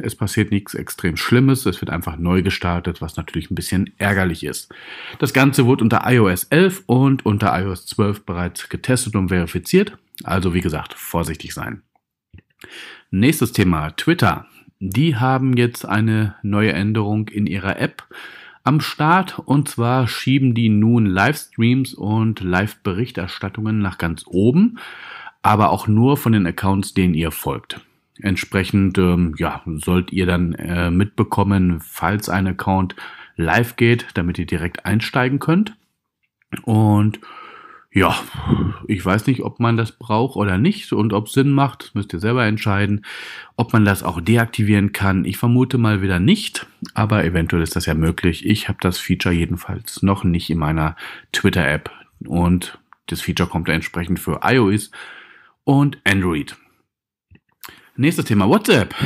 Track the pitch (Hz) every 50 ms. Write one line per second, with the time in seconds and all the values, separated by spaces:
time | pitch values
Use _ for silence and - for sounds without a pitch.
0 | - 113 - - 110 101 - 107 104 - 101 98 101 - - - - - - -
1 | - 87 78 - - - 117 123 135 135 135 120 - 95 87 - - - 76 85
2 | - - 80 73 85 90 90 95 87 95 - - - 90 87 85 - 90 82 -
3 | 85 80 - - 78 - - 85 - - 90 82 87 - 92 92 101 - - -
4 | 101 101 101 95 92 90 80 - 76 71 - - - - - - - - - -
5 | - - - - 151 131 - 131 135 139 131 - 127 120 135 - 110 110 120 -
6 | - 113 127 120 107 92 90 90 - - 143 160 190 190 185 - - - 120 127
7 | 135 139 139 135 - 104 104 101 107 95 62 87 95 98 90 - - - - -
8 | 104 101 101 - - - 90 87 87 87 - - - - - 87 - - 127 -
9 | - - - 101 95 90 92 90 87 85 - 90 - - - 185 208 - - -
10 | _ _ _ - - - 87 95 87 92 85 90 90 87 76 73 69 - - -
11 | - - - 85 82 78 82 - - - - - - - 58 - - _ _ _
12 | _ _ _ _ _ _ - - - _ _ _ - - - - - - - -
13 | _ _ - 95 110 143 156 - 127 - - - 98 92 85 78 76 78 - -
14 | - - 170 180 123 95 78 76 - _ _ _ _ _ _ - 95 95 92 117
15 | 156 170 135 110 131 131 131 131 131 131 123 120 120 120 120 - - - 98 107
16 | 110 110 110 110 110 101 - - - 101 101 104 107 107 71 87 101 107 110 113
17 | 104 104 107 107 107 107 - 104 107 73 87 101 92 98 - - 131 - - -
18 | - - - - - - - - - - - _ - 127 147 151 - - - -
19 | 151 156 175 190 185 - - - - - 131 151 143 - - - 117 120 127 131
20 | 123 110 - - - 127 131 139 135 127 113 120 117 110 107 104 107 113 120 120
21 | 110 98 92 95 101 131 151 - - - _ - 113 120 123 135 131 - - -
22 | - 101 107 110 110 113 104 - 95 90 90 92 104 104 - - - 104 87 98
23 | 123 113 - - 92 95 - - - 98 - - 107 110 107 107 101 95 87 -
24 | - 85 82 - - - - 90 104 120 135 175 214 240 - - - - - -
25 | - - - - - - - _ - 98 107 104 104 76 90 98 - 110 104 110
26 | 120 135 143 139 - 120 110 104 92 85 - - - 95 98 98 98 - - 98
27 | 92 90 82 78 82 80 78 - - 71 67 64 - - - - - _ _ _
28 | _ _ _ - - 98 95 - - - - 98 95 - - 101 98 95 92 98
29 | 92 90 90 87 87 82 76 73 82 78 73 - - 87 80 78 - 90 87 90
30 | 90 - - 95 90 90 90 87 87 85 80 - - 80 87 87 87 87 85 90
31 | 107 - - - 107 - - - 98 101 101 95 92 90 85 80 - - - -
32 | 82 85 104 107 - - 85 95 95 92 92 - - 101 95 95 92 90 - -
33 | - - - - - - _ - 82 80 87 110 120 117 - - 117 117 120 120
34 | - - - 95 85 87 87 - 87 - 90 80 82 87 - - - 95 101 110
35 | - - - 135 123 123 139 139 - 156 165 190 214 - - _ _ _ _ _
36 | _ _ _ _ _ _ _ _ _ _ - - - 120 110 110 110 104 104 104
37 | 104 107 - - - - - - - - - - - - - - _ _ - 98
38 | 90 82 - - - - - - - - - 101 - - - - - - 110 90
39 | 90 92 92 110 - 139 131 - - - - - 117 117 117 113 113 110 - -
40 | - - 107 110 127 131 - 98 104 98 92 92 123 185 208 - - - - 104
41 | 107 113 98 104 107 - - 135 139 143 139 139 139 131 - - - - - 104
42 | 98 - - 85 95 113 123 127 120 107 107 104 - 110 98 98 104 98 104 104
43 | - - - - - - - - - - _ - 117 - - 110 104 101 98 92
44 | - - 78 85 82 107 113 117 117 110 - - 107 104 104 101 101 101 - -
45 | 98 98 95 95 73 87 104 - - 120 120 123 127 123 - 123 113 110 107 95
46 | 95 95 92 87 92 139 214 - - - - - - - _ _ - - - 107
47 | 107 107 110 104 78 82 87 85 82 80 - 85 82 - - 92 - 85 78 80
48 | 78 82 87 - - 90 82 - - 104 107 110 - - 98 - - 90 87 -
49 | - - 92 87 - 95 87 85 85 78 87 87 - - 92 90 - - - -
50 | - 98 98 - - 90 85 85 - - 80 85 78 76 80 80 78 78 85 -
51 | - - - - - _ - - - 98 - 95 76 67 76 76 - - - -
52 | - _ _ - - - 82 87 87 87 90 87 - - - - _ _ _ _
53 | _ - 85 78 - - 87 - 90 - - 87 - - 78 82 - - - 87
54 | 87 90 90 82 - - 78 - - 98 123 131 110 95 104 104 - - - -
55 | - - - - - - - _ _ _ _ _ _ - 139 139 143 143 139 -
56 | - 98 98 98 90 90 82 73 69 - - - _ _ _ _ _ _ _ _
57 | _ _ _ _ _ _ - - _ _ _ _ - - - - - _ _ -
58 | 127 156 175 - 131 - 113 101 92 104 165 220 - - 196 127 90 - - -
59 | -